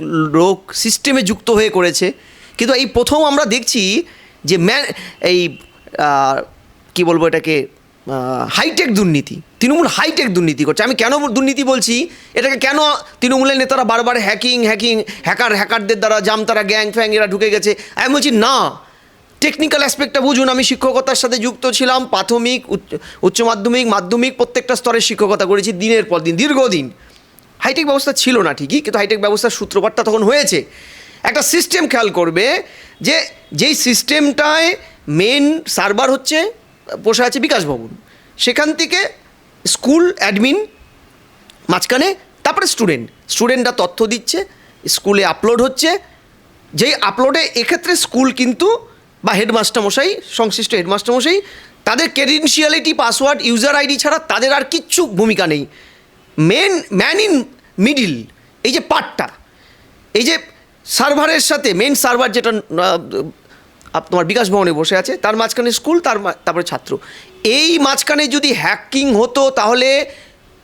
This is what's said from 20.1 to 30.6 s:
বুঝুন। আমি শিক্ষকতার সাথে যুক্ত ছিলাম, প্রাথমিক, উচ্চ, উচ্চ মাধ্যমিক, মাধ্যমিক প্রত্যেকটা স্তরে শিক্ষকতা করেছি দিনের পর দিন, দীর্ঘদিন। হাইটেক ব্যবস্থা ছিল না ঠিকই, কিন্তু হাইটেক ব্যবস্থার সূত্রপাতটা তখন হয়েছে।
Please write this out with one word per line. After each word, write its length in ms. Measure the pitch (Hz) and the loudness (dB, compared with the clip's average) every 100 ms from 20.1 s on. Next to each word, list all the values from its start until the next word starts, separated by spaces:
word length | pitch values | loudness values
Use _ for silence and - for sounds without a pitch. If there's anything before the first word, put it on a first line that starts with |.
| 285 | 0
বুঝুন। 280 | 262 254 262 | 2 2 2
আমি 140 | 254 | 2
শিক্ষকতার 520 | 254 262 262 247 262 247 | 0 0 0 0 0 0
সাথে 220 | 247 240 | 0 -2
যুক্ত 340 | 233 214 254 | -4 -2 -2
ছিলাম, 340 | 220 254 254 247 | 0 0 0 0
প্রাথমিক, 640 | 240 - 233 233 247 - | -2 0 0 0 -2 -4
উচ্চ, 240 | 196 - - - - | -8 -6 -12 -12 -2
উচ্চ 200 | 180 - | 0 2
মাধ্যমিক, 460 | 233 220 214 247 240 | 0 0 0 0 2
মাধ্যমিক 500 | 202 180 233 262 262 | 0 0 0 0 0
প্রত্যেকটা 380 | 240 254 247 247 | -2 -2 -2 -2
স্তরে 260 | 247 226 | 0 0
শিক্ষকতা 440 | - 214 208 202 190 | 0 0 0 2 2
করেছি 260 | 202 196 | 0 0
দিনের 320 | 180 220 226 | -2 2 2
পর 160 | 202 170 | 2 -2
দিন, 160 | 165 170 | 0 0
দীর্ঘদিন। 560 | 294 269 247 180 127 - - - _ - _ - | 2 2 2 0 -4 -12 -20 -20 _ -20 _ -6
হাইটেক 260 | - 294 294 | -4 -2 0
ব্যবস্থা 280 | 277 277 | 0 0
ছিল 280 | 269 254 247 | 0 2 2
না 120 | 170 | 0
ঠিকই, 280 | 143 143 269 | -2 -2 -2
কিন্তু 160 | 294 220 | -2 -2
হাইটেক 240 | 202 214 | 0 0
ব্যবস্থার 280 | 208 208 226 | 0 2 0
সূত্রপাতটা 540 | - - 202 208 226 | -2 -4 0 0 0
তখন 200 | 226 220 | 0 2
হয়েছে। 400 | 208 285 285 165 | 4 2 2 -2